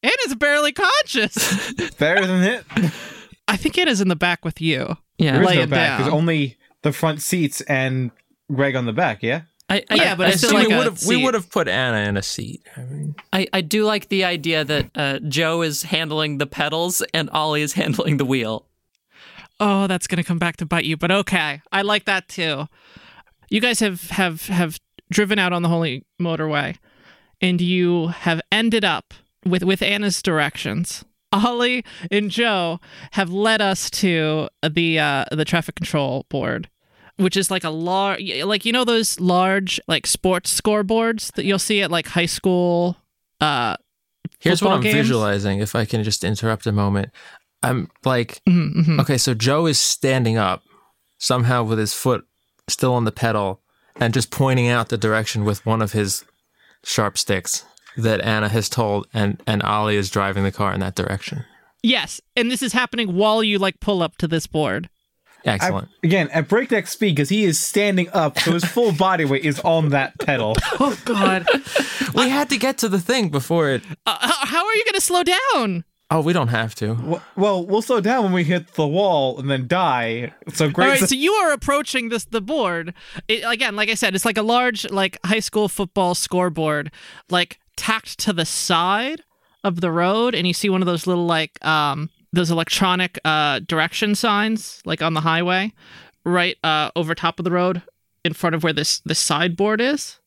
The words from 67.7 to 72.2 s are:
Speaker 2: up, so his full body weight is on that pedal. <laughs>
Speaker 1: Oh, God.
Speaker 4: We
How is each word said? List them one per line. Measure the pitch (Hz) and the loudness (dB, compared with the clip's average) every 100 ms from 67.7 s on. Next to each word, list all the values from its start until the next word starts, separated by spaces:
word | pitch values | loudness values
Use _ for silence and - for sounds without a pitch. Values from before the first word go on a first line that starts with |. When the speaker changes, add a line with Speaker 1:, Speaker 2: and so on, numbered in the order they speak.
| 208 208 190 175 | 0 2 2 0
Speaker 2:
up, | 196 156 - | 0 0 0
so | - | 0
his | 170 | 0
full | 170 - 233 | 0 2 2
body | 156 190 180 147 | 4 2 2 2
weight | 135 | 2
is | 151 143 | 0 0
on | 175 165 151 | 2 2 2
that | 139 135 - | 2 0 -4
pedal. | - 135 110 110 - | -2 0 0 0 -2
<laughs> | - | 0
Speaker 1:
Oh, | 277 202 | 0 0
God. | - 220 190 185 170 294 - - - - 262 | -4 2 2 2 2 0 0 -2 -2 -4 -2
Speaker 4:
We | - | 2